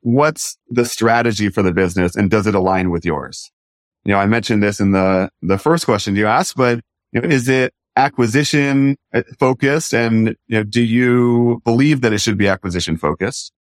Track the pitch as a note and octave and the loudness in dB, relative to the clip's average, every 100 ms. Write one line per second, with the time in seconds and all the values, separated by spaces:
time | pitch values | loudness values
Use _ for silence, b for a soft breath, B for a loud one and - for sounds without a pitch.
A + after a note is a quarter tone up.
0 | A#2+ B2+ D3+ D#3 - - _ A#2+ A#2+ - | -2 2 2 -2 -10 -14 _ -2 -2 0
1 | A2+ A#2 A#2 G2+ G#2 G2+ F#2+ E2+ F2+ F#2 | 2 2 0 0 -2 0 0 0 0 0
2 | F2 - G2 A2 G#2 G2 F#2 F#2+ F#2 E2+ | -2 0 0 0 0 0 0 0 -2 -4
3 | E2+ D2+ C2+ - - _ _ _ _ _ | -4 -6 -8 -14 -20 _ _ _ _ _
4 | - G2 G2+ A#2 G#2 G#2+ G#2 G#2 G2 F#2+ | -2 0 2 0 0 0 0 0 0 2
5 | F#2+ F#2 F#2 - E2+ G2 D3+ E3+ - G#2 | 2 0 -2 -6 -4 -2 0 0 0 -2
6 | - G2 G#2+ B2 F#3+ - B2 A#2 - _ | -2 -2 0 0 -2 -2 0 -2 -6 _
7 | _ A#2 D3+ C3+ B2 C3 B2+ - _ - | _ -6 0 0 2 0 0 -4 _ 0
8 | C#3 - A#2 C3 D3 D3+ C#3+ C#3 C#3 C#3+ | 0 0 0 0 0 0 0 2 0 -2
9 | _ A#2 - - C3 B2 C3+ D3+ - A#2 | _ -4 -4 -2 0 0 0 0 -2 -2
10 | A#2 A2+ A2 - - A2 G#2+ A2+ A#2 A#2+ | 0 2 0 -4 -4 -4 -2 0 0 2
11 | B2 B2 A#2+ A#2+ A#2+ A#2 - A#2 C#3+ C#3 | 2 2 2 2 2 0 0 2 2 2
12 | A#2+ G#2 - G2+ G2+ F#2+ G2 F2 E2 D#2+ | 0 0 0 0 0 0 -4 -6 -4 -2
13 | D2+ D2+ G2 - - - | -2 -2 -4 -6 -14 -20